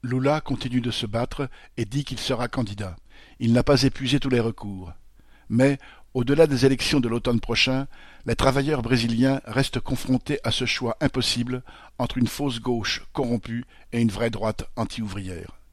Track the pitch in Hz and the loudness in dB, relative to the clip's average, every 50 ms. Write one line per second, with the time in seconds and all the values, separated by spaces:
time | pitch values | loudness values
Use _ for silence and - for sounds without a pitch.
0 | - 123 123 127 127 139 151 156 - - 139 117 - 135 120 127 117 120 113 - | -4 -2 -2 0 2 2 2 2 0 -4 -6 -4 -4 -2 -2 0 0 0 -4 -4
1 | - 107 104 117 120 - - - 143 127 - - - - - - 117 104 95 139 | -6 -4 -2 -2 -2 -2 -4 -6 -6 -8 -8 -14 -20 -16 -8 -6 -6 -4 -2 -4
2 | 143 - 131 117 - - 135 113 123 120 - - 123 101 101 101 104 95 85 - | -4 -4 -6 -6 -4 -4 -2 -2 -2 -4 -2 -4 -4 -4 -4 -8 -8 -8 -10 -12
3 | - - - - - - - - - 113 117 123 123 120 147 127 123 135 - - | -18 -20 -20 -20 -20 -20 -12 -2 2 4 4 4 6 6 4 6 6 2 0 0
4 | 135 127 131 143 - 139 127 120 113 113 107 - - 101 98 95 92 85 85 - | -2 0 0 0 2 2 2 2 2 0 -4 -6 -10 -10 -10 -10 -12 -14 -16 -18
5 | - - - - - - - - - - 110 117 131 139 139 135 - - - - | -20 -20 -20 -20 -20 -20 -20 -20 -10 -2 2 4 4 4 4 0 -6 -18 -20 -20
6 | - - - 131 123 117 143 147 165 156 143 123 120 135 135 120 - - - 147 | -20 -8 -4 -4 0 0 6 6 6 6 6 6 6 4 4 4 0 2 2 2
7 | 123 117 113 120 - - 120 113 - - 120 - - 127 131 131 139 - - - | 2 2 0 0 0 2 0 0 0 0 0 2 2 2 2 0 -2 -4 -8 -18
8 | - - - - - - 117 - - 135 127 139 139 143 151 135 113 113 127 123 | -20 -20 -20 -12 -4 -4 -2 4 4 4 4 4 2 2 0 0 2 2 2 2
9 | 113 117 117 113 123 135 135 135 - - 107 120 135 - - 131 - - 139 127 | 2 2 2 2 4 4 2 0 -2 -4 -2 0 0 0 -2 -4 -4 -2 -4 -4
10 | - - 131 123 - - 147 - - 120 123 - 131 117 - - 131 117 113 - | 0 0 0 0 0 -2 -4 -2 -2 -2 -2 0 0 -2 -4 -2 -2 -4 -4 -2
11 | 160 135 - 135 123 - - 127 120 120 123 127 120 - - - - - _ - | -2 -2 0 0 -2 -2 0 -2 -2 -4 -4 -8 -8 -12 -20 -20 -20 -20 _ -6
12 | 127 117 - 131 120 107 - - 147 143 123 117 113 123 123 117 101 - - - | -4 -4 0 0 0 0 0 -2 -4 -4 -4 -4 -2 -2 -2 -2 -2 -4 -4 -6
13 | - - - - 131 120 117 117 - - 113 120 123 _ - - - - - 120 | -8 -10 -6 -4 -2 -2 -2 -4 -4 -6 -8 -8 -8 _ -16 -20 -18 -6 -2 2
14 | 117 113 95 98 117 117 113 107 104 110 107 - - - - - 113 98 - - | 2 2 2 0 -2 -2 -2 -2 -4 -4 -4 -4 -8 -12 -6 -6 -6 -6 -6 -8
15 | 113 104 95 101 98 92 92 85 - - - - - _ | -8 -8 -8 -8 -8 -8 -10 -10 -12 -14 -18 -20 -20 _